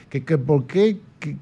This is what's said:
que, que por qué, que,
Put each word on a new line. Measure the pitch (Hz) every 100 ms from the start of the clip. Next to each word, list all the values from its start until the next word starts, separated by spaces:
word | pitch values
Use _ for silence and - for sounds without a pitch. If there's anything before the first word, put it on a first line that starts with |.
| -
que, | 139
que | 131 156
por | 127 147 123
qué, | 180 220 190 - -
que, | 151 139